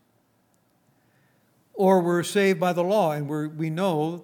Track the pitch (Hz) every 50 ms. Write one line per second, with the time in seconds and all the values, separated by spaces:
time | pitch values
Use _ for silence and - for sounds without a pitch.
0 | _ _ _ _ _ _ _ _ _ _ _ _ _ _ _ _ _ _ _ _
1 | _ _ _ _ _ _ _ _ _ _ _ _ _ _ - - 190 190 190 185
2 | 170 175 175 175 165 - - 202 196 190 190 160 185 180 170 175 175 185 208 214
3 | 185 156 151 147 147 139 151 151 151 156 160 151 165 160 156 170 196 190 160 151
4 | 151 165 170 175